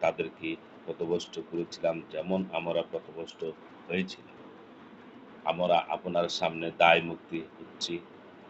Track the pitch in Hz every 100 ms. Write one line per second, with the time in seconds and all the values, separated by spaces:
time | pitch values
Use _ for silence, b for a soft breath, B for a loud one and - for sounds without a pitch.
0 | 82 82 80 - 80 82 - - - 82
1 | 85 85 - - 80 85 82 - 85 82
2 | - 78 85 95 92 82 85 85 82 82
3 | - 80 80 - 80 - - - - 90
4 | 95 - - - - - - - - -
5 | - - - - 78 85 90 85 - 78
6 | 90 87 87 - 85 82 82 - 85 85
7 | 85 82 - 82 80 - - - - 85
8 | - - - - -